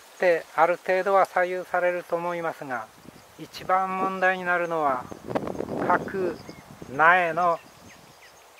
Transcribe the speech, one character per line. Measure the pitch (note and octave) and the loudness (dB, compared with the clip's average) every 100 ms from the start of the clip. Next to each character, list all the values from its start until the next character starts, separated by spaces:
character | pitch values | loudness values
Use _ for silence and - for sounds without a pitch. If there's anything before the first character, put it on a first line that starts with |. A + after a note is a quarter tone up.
| - - | -6 0
て | F#3 E3 - - | 2 2 0 2
あ | E3+ | 2
る | E3+ | 2
程 | - F#3 | 0 0
度 | F#3+ | 4
は | G3 F3 | 4 4
左 | F#3 F3+ F#3 | 2 -2 -2
右 | E3 | -4
さ | F3+ | 0
れ | F3+ | 0
る | F3+ | -2
と | - E3+ | -4 -4
思 | F3 E3+ | -2 -4
い | |
ま | E3 | -6
す | D#3 C#3+ | -6 -8
が、 | A#2+ A2 - - - - - | -8 -8 -18 -20 -20 -20 -18
一 | D#3 - E3+ | -16 -10 0
番 | F#3 F#3+ F#3 | 0 0 -2
問 | F#3+ F#3+ | -2 0
題 | F#3 F#3 | 0 2
に | F3+ | 0
な | F3 | 0
る | E3+ | 0
の | E3 | 0
は、 | C#3+ B2+ - - - - - - - - - | 0 -2 -6 -14 -6 -6 -6 -8 -8 -4 0
各 | F3 - G3 F3 D#3 - - - - - | 0 -2 -4 -4 -6 -14 -20 -20 -20 -10
苗 | C3+ D#3+ F3+ E3+ | 2 6 6 2
の | D#3+ F3 D#3+ - - - - - - - - - | 0 0 0 -6 -20 -20 -20 -20 -20 -20 -20 -20